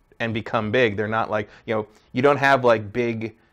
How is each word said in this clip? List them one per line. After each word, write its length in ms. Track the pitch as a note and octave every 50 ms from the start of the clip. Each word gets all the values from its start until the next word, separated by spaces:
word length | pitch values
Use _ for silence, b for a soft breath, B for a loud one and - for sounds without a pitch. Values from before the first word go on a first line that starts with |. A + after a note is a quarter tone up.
| _ _ _ -
and 120 | A2 A2+ A2
become 380 | A2+ G#2+ - - A#2 G#2+ G#2+
big. 260 | G#2 B2+ B2+ A2+ G2+
They're 120 | G2 G#2+ G#2
not 220 | A2 A2+ G#2+ -
like, 180 | G#2 G#2+ G#2+ - b b b
you 80 | b A2+
know, 120 | A2 G#2+ - b b b b b
you 100 | B2 B2
don't 140 | C#3+ C#3+
have, 280 | C3 C#3 C#3 C#3 C3 B2
like, 280 | A#2+ A#2 A2 G#2+ G2+ G2
big 420 | B2 A#2+ A#2+ A#2 A2+ A2 A2 - _ _ _